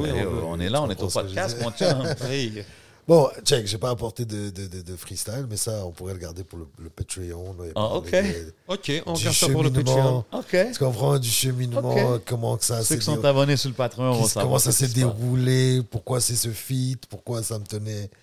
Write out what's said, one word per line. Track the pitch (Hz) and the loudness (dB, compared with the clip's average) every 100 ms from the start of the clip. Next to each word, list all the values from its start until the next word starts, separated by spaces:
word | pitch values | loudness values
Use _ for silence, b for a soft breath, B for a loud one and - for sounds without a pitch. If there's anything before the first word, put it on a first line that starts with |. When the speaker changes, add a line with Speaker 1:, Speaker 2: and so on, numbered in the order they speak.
Speaker 1:
que, | |
Speaker 2:
oui, | 151 | 0
Speaker 3:
Eh, | 90 101 | -2 -2
Speaker 2:
on | |
veut. | - | -2
Speaker 3:
on | 82 85 | -4 -4
est | 90 | -2
là, | 131 | 0
on | 151 | 0
est | |
au | 92 | -2
Speaker 1:
tu | |
comprends | 98 90 | -2 -2
ce | |
que | 95 | -2
je | |
Speaker 3:
podcast, | 95 - 117 | -4 -4 -4
Speaker 1:
veux | |
Speaker 3:
mon | 117 | -6
Speaker 1:
dire ? | 110 185 143 - 151 | 0 2 2 0 -4
Speaker 3:
chum. | 123 | -2
Speaker 2:
<laughs> | |
Hey. | 139 120 107 101 B B B - | -2 -4 -6 -12 B B B 6
Speaker 1:
Bon, | 165 135 - | 6 6 2
check, | - 131 101 | 0 2 0
j'ai | 101 | -4
pas | 127 | -2
apporté | 120 113 110 113 | -2 -4 -6 -6
de, | 107 104 | -4 -6
de, | 92 95 | -8 -10
de, | 92 | -10
de | 87 90 | -12 -14
freestyle, | - 98 - 117 135 | -10 -8 -6 -6 -6
mais | 104 | -4
ça, | - 110 92 | -4 -4 -6
on | |
pourrait | 85 92 | -8 -10
le | 92 | -8
garder | 85 87 | -10 -10
pour | 90 85 | -12 -12
le, | 80 - | -14 -16
le | 82 | -20
Patreon, | - - - 90 85 92 90 | -10 -8 -6 -8 -8 -10 -10
là, | 87 | -6
et | |
Speaker 3:
Ah, | 80 107 | -2 0
Speaker 1:
parler | - | -2
Speaker 3:
ok. | 87 | 0
Speaker 1:
de, | 180 202 85 82 - - | 0 0 -4 -10 -16 -10
Speaker 2:
Ok, | 202 - 233 - | -8 -4 -4 -2
on | |
Speaker 1:
du | 165 | -2
Speaker 2:
garde | 170 151 | 0 2
ça | 170 | 4
pour | 135 | 4
le | - | 4
Speaker 1:
cheminement. | 127 123 131 131 127 113 | 4 4 4 4 2 -2
Speaker 2:
Patreon. | 131 - 180 214 | -8 0 2 2
Speaker 3:
Ok. | |
Speaker 1:
Tu | 240 | 2
comprends, | 131 117 139 143 | 0 2 2 2
du | 120 | 2
cheminement, | 110 131 123 123 117 120 127 135 120 | 0 0 0 -2 0 2 2 4 2
Speaker 3:
Ok. | - | -2
Speaker 1:
comment | 120 113 117 | -2 0 0
que | - | 0
ça | 117 | 0
Speaker 3:
Ceux | |
Speaker 1:
s'est | 110 156 | 0 0
Speaker 3:
qui | 160 | 0
sont | 147 | 2
Speaker 1:
dé- | 147 | 4
Speaker 3:
abonnés | 135 143 139 | 4 4 2
sur | 135 | 0
le | 120 | -2
Patreon | 123 - 127 | -4 0 2
Speaker 1:
qui | 120 | 4
Speaker 3:
vont | 110 | 2
Speaker 1:
s-, | |
Speaker 3:
savoir | 104 127 | 2 2
Speaker 1:
comment | 131 | 4
ça | 131 | 4
Speaker 3:
ce | 123 | 2
qui | 135 | 2
Speaker 1:
s'est | 117 | 2
Speaker 3:
se | 123 | 2
passe. | 107 | 2
Speaker 1:
déroulé, | 123 127 127 127 131 127 | 0 2 4 4 4 4
pourquoi | 120 113 - 127 | 0 -6 -4 -2
c'est | - 117 | 0 0
ce | 113 | -2
feat, | 107 - 131 127 127 - | -6 -4 -2 -2 -4 -10
pourquoi | 98 - 120 | -14 -6 -6
ça | 110 110 | -4 -6
me | |
tenait | 104 107 107 104 101 b | -6 -8 -6 -8 -8 b